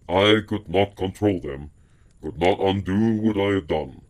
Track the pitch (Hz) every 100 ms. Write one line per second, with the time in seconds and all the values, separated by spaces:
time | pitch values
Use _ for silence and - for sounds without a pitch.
0 | _ 90 101 107 101 104 - 87 98 -
1 | 95 95 104 92 73 69 73 - _ _
2 | _ _ 78 76 87 98 98 95 90 95
3 | 113 110 110 101 98 98 80 80 69 65
4 | -